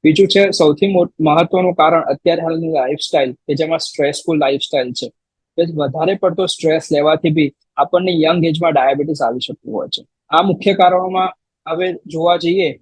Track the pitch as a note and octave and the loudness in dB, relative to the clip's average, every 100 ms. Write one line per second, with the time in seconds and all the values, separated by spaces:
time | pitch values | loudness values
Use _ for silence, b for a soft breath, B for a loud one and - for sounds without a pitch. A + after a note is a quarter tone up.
0 | D#3 D#3 F#3+ G3 G3 - D3+ D3+ G3 F#3 | 2 2 2 4 2 4 2 4 2 2
1 | F3 - D#3 D#3 F3 F#3 F#3 F3+ D#3 E3 | 0 0 2 2 2 2 0 2 2 2
2 | - C#3 F3 E3+ E3 E3 E3 D#3 B2+ D3+ | 0 -2 0 0 -2 -4 -2 -2 -2 -4
3 | - D#3 C3 B2 - C#3+ D#3 D#3+ - - | -2 0 0 -4 -6 -4 -2 -2 -4 -2
4 | C#3+ D3 - D#3 C3+ C#3 - C#3+ B2+ A#2+ | -2 -2 -4 0 0 -2 -2 -4 -4 -8
5 | A#2+ _ _ _ _ - E3+ D#3 C#3 D#3 | -10 _ _ _ _ -4 -2 -2 -4 -2
6 | E3 G3 F#3 F3+ F3+ - D#3+ D#3+ - D3 | -2 0 -2 0 -4 -2 0 0 0 0
7 | D3+ D#3 E3 D#3 C#3+ _ _ - C#3+ F3+ | 2 2 0 0 -2 _ _ -2 0 0
8 | F#3 E3 D#3 F3 E3 D#3 E3+ C#3+ C3 C#3 | 0 0 2 2 0 0 0 2 2 0
9 | C#3+ C#3+ A#2+ B2+ - - - G#2 - - | -4 -2 -4 -4 -10 -12 -10 -8 -8 -10
10 | - _ _ D#3 F#3+ F3 G3+ F#3+ F3+ F#3 | -14 _ _ 0 0 0 0 4 4 4
11 | F#3 F#3 F#3 - _ _ - E3 F#3 F3 | -2 -2 -4 -6 _ _ -8 -4 -4 -6
12 | - D#3+ E3+ F3 E3+ F#3+ E3 B2+ | -10 -2 2 2 2 0 0 -4